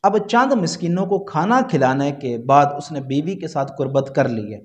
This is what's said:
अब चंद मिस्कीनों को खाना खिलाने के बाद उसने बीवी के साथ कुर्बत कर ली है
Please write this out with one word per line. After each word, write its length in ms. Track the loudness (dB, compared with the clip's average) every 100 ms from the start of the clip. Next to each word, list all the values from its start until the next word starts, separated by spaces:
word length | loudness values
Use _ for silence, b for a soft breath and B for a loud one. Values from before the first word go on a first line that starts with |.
अब 140 | 2 0
चंद 340 | 2 2 2
मिस्कीनों 540 | 2 0 -2 -2 0 0
को 120 | -2
खाना 440 | -2 -2 2 2
खिलाने 500 | 2 2 2 2 -2
के 260 | -4 -6 -6
बाद 300 | 4 6 6 0
उसने 220 | -8 -10
बीवी 340 | -4 -2 -2
के 140 | -6 -6
साथ 180 | -4 -6
कुर्बत 460 | -4 0 0 0 0
कर 100 | 0
ली 260 | 0 -6
है 100 | -12